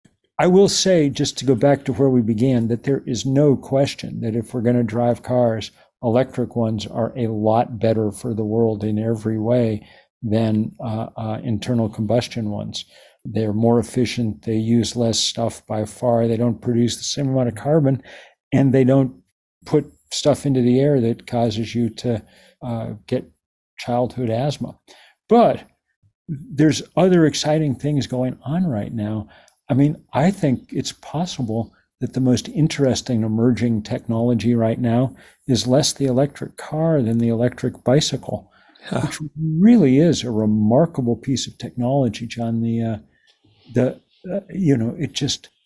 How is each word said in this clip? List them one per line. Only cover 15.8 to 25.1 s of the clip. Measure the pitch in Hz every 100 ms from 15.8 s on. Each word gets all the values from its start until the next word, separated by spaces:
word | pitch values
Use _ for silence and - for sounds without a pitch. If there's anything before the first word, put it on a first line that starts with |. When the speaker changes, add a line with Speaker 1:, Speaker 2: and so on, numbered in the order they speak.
Speaker 1:
far. | 107 - 127 117 117
They | 113
don't | 120 107
produce | 123 117 117 -
the |
same | - - 139
amount | 131 120
of | 107
carbon, | 143 160 135 127 - - - _ _
and | 131 139
they | 135 127
don't | 135 127 - _ _ _ _ -
put | 156 - - -
stuff | - 147 131 143
into | 131
the | 123 127
air | 143 139
that | 113 117 -
causes | 120 117 107 110 117
you | 113
to, | - 123 107 - _ _ _
uh, | 123 113 117 107 -
get | 123 - _ _ _ _ -
childhood | - 120 123 - 120
asthma. | 113 143 - 120 - _ - -